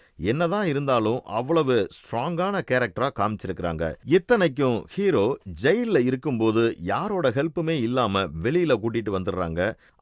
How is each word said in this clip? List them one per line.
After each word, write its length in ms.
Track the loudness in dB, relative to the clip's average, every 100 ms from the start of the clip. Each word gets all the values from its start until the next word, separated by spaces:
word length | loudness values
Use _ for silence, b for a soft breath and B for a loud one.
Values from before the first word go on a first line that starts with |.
| b b -2
என்னதான் 360 | 0 0 0 -2
இருந்தாலும் 480 | -2 0 2 2 0 -4 -4
அவ்வளவு 380 | -2 0 2 2 0 -6
ஸ்ட்ராங்கான 600 | -8 -6 -4 -2 -2 -2 -2
கேரக்டரா 360 | 0 0 -2 -4 0
காமிச்சிருக்கிறாங்க. 680 | -2 -2 -6 -6 -4 -2 -4 -6 2 2
இத்தனைக்கும் 600 | 4 2 2 2 0 0 -4
ஹீரோ 300 | -4 0 2 2 0 -8 -2
ஜெயில்ல 380 | 2 2 2 2 2
இருக்கும்போது 540 | 0 -2 0 2 4 2 0 -4
யாரோட 380 | -2 -2 -2 0 0
ஹெல்ப்புமே 380 | -2 -2 -2 -2 0
இல்லாம 360 | 0 0 0 -2 -2
வெளியில 320 | 0 2 2 2
கூட்டிட்டு 320 | 0 -4 -2 -4
வந்துடுறாங்க. 440 | -2 -4 -2 -2 -2 -4 b b